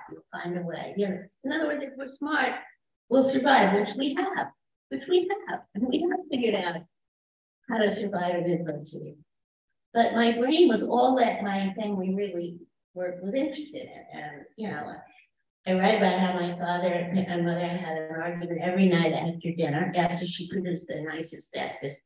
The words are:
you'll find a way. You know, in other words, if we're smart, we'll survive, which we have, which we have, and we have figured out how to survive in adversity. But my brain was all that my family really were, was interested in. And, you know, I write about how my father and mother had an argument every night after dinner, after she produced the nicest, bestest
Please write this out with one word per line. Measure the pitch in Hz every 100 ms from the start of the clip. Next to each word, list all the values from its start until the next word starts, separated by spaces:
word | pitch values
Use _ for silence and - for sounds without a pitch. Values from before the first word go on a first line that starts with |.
| -
you'll | 160 -
find | 175 175 175
a |
way. | 170 - - 196
You | 196
know, | 175 - _
in | 269
other | 311 311
words, | 285
if | 269 262
we're | 269
smart, | - 294 302 254 - - _ _ _ -
we'll | 262
survive, | 262 269 277 254 196
which | 202 214 262
we | 277 302
have, | 381 370 - - _ _ -
which | 269 -
we | 359 349 403 -
have, | - - 202
and | 247
we | 302
have | 349 370 -
figured | 269 226 202
out | 175 170 - _ _ _ _ _ _ _ -
how | 226
to | 208
survive | - 208 175 175 175
in | 170
adversity. | 165 156 147 - - 151 - _ _ _ _ _ _ _
But | 233 226 226
my | 233
brain | 233 262 320 320
was | 214
all | - 240 254 262
that | 226 -
my | 202 196 196 190
family | 208 196 185
really | 190 202 175 175 170 - _ _
were, | 180 180 180
was | 185
interested | 269 302 302 - - -
in. | - - -
And, | - 147 - -
you | 214
know, | 147 - - - _ _ _ _ _ -
I |
write | 185 202 220
about | 190 185
how | 185
my | 180 175 175
father | 175 175 180
and | 175 175 190 180 175 170
mother | 170
had | 175 175 165 160
an | 156 160
argument | 175 170 170 165
every | 175 190 185
night | 170 165
after | - 170 - 170
dinner, | 165 156 147 180 175
after | 170 170 175
she | - 165
produced | 185 175 170 -
the | 156
nicest, | 156 151 165 156 -
bestest | 139 - - 143 -